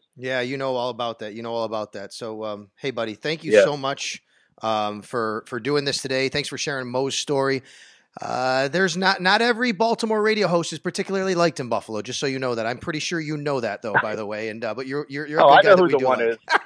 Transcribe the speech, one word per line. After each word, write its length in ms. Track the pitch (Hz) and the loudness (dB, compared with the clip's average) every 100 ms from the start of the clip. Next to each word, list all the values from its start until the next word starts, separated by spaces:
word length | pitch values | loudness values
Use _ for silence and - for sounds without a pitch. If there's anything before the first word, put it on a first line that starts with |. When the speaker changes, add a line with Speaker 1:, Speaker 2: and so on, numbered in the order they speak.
| _ - | _ -10
Speaker 1:
Yeah, 240 | 127 131 | -4 -2
you 160 | 123 135 | -2 -4
know 200 | 135 131 | -4 -2
all 120 | 123 | -4
about 300 | 117 120 113 | -4 -6 -6
that. 160 | 107 | -10
You 80 | 107 | -10
know 100 | 117 | -6
all 120 | 117 | -4
about 280 | 110 110 107 | -4 -4 -6
that. 220 | 101 98 | -10 -14
So, 280 | - 117 110 | -12 -10 -8
um, 260 | 110 104 104 _ | -8 -8 -12 _
hey, 140 | 139 | -8
buddy, 220 | 117 113 | -4 -6
thank 320 | 104 147 160 | -6 -6 -6
you 80 | 156 | 4
Speaker 2:
Yeah. 120 | 104 | 6
Speaker 1:
so 120 | 165 147 | 6 4
much, 460 | 135 139 - - _ _ _ _ | -4 -4 -6 -10 _ _ _ _
um, 400 | 110 107 104 104 | -2 0 -2 -6
for, 420 | - 123 110 110 - | -8 -4 -4 -4 -8
for 140 | 120 | -8
doing 240 | 117 147 | -2 -2
this 160 | 139 - | -2 -4
today. 300 | 135 131 135 | -4 -2 -2
Thanks 180 | 147 143 | -2 -4
for 80 | 135 | -6
sharing 320 | - 135 123 | -6 -6 -4
Mo's 260 | 127 135 | -2 -2
story. 480 | - - 139 135 135 - - - _ _ - | -2 -2 0 0 -2 -6 -20 -20 _ _ -12
Uh, 480 | - 120 131 131 139 | -8 -4 0 0 0
there's 280 | 160 190 165 | 0 0 2
not, 240 | 190 196 | 0 2
not 220 | 180 214 | 2 2
every 300 | 233 226 247 | 2 0 0
Baltimore 500 | 180 226 226 226 214 | 0 0 0 0 2
radio 240 | 214 214 180 | 2 2 2
host 260 | 175 165 | 0 -2
is 60 | 160 | -6
particularly 560 | 180 - - 190 190 | -6 -6 -4 -2 0
liked 260 | 175 170 - | 2 2 0
in 80 | 123 | -4
Buffalo, 320 | 110 - 107 | -4 -4 -8
just 180 | 107 - | -6 -4
so 80 | 143 | -4
you 120 | 131 | -2
know 160 | 131 | -2
that. 120 | 113 110 | -2 -2
I'm 120 | 123 | -4
pretty 200 | - 156 | -6 -6
sure 220 | - 170 | -4 -6
you 160 | 151 151 | -4 -4
know 240 | 147 135 | -2 -2
that, 220 | 113 101 | -2 -4
though, 140 | 113 101 | -4 -2
by 160 | 110 107 | -2 -4
the 80 | |
way. 240 | 104 107 110 | -6 -6 -6
And, 160 | 110 | -6
uh, 80 | 113 | -6
but 140 | 107 131 | -6 -6
you're, 180 | 143 151 | -6 -6
you're, 160 | 139 151 | -8 -2
you're 140 | 156 | 6
a 40 | |
Speaker 2:
Oh, 40 | 156 | 10
Speaker 1:
good 100 | 147 | 10
Speaker 2:
I 40 | |
Speaker 1:
guy 60 | 208 | 10
Speaker 2:
know 60 | 185 | 8
Speaker 1:
that 40 | |
Speaker 2:
who 60 | 175 | 8
Speaker 1:
we 60 | |
Speaker 2:
the 60 | 139 | 4
Speaker 1:
do 80 | 127 | 4
Speaker 2:
one 120 | 123 | 2
Speaker 1:
like. 80 | 117 | 2
Speaker 2:
is. 100 | 117 - 330 | -2 0 -2